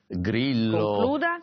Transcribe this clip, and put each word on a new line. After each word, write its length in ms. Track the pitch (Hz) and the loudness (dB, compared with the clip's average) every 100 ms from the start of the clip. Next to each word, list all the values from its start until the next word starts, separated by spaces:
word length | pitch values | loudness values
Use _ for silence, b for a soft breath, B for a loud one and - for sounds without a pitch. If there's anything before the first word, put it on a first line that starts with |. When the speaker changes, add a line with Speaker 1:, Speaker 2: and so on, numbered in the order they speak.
| - | -10
Speaker 1:
Grillo, 880 | 90 90 113 135 123 113 107 107 104 | -4 -2 0 0 0 0 0 0 2
Speaker 2:
Concluda. 440 | 247 285 339 339 | 2 0 -2 -4